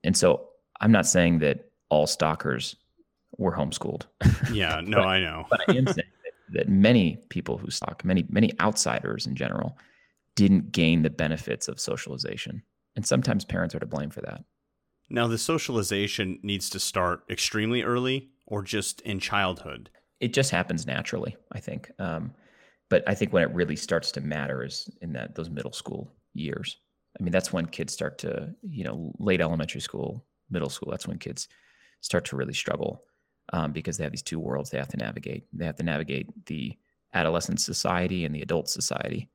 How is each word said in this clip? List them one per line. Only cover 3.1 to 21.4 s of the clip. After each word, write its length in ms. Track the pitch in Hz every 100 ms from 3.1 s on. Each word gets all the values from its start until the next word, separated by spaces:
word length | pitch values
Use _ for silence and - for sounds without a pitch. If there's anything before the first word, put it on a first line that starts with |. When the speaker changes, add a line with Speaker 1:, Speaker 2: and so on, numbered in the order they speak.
| _ _ -
Speaker 1:
were 160 | 92 82
homeschooled. 500 | 69 - - - - _
<laughs> 0 | - - 123
Speaker 2:
Yeah, 340 | 107 85 78
no, 160 | 87 104
Speaker 1:
But 60 |
Speaker 2:
I 160 | 95 95
know. 260 | 85 80 -
Speaker 1:
but 100 | 113
I 160 | - 131
am 100 | 131
saying 240 | - - _
that, 80 | - _ - -
that 40 | -
many 500 | 98 104 120 85 - _
people 280 | 87 - 64
who 120 | -
stalk, 340 | - - -
many, 220 | 90 92 -
many 240 | 104 113 -
outsiders 640 | 101 104 - 58 - 55 -
in 80 | 65
general, 420 | 60 - - - _ _ _ _ _ -
didn't 360 | 98 95 -
gain 300 | - 82 82
the 80 | 76
benefits 580 | - 78 78 - 60 -
of 120 | -
socialization. 840 | - - - 65 - - - 107 _ _ _ -
And 100 | -
sometimes 380 | 131 127 107
parents 300 | - 92 87
are 60 | 80
to 60 | -
blame 240 | 71 73
for 120 | -
that. 220 | - 50 - _ _ _ _ _ _
Speaker 2:
Now, 160 | 120 117
the 120 | 113
socialization 1000 | - 165 - 117 98 101 101 - 95 -
needs 280 | 104 101 -
to 100 | 95
start 440 | - 98 90 87 -
extremely 540 | 92 - 107 110 123
early 480 | 80 120 127 131 - _ _
or 160 | 104
just 380 | 98 110 98 -
in 160 | - 95
childhood? 680 | - 101 95 87 80 60 - _ _ _
Speaker 1:
It 120 | 113
just 180 | 135 135
happens 360 | 87 90 85 73
naturally, 500 | 65 - - - -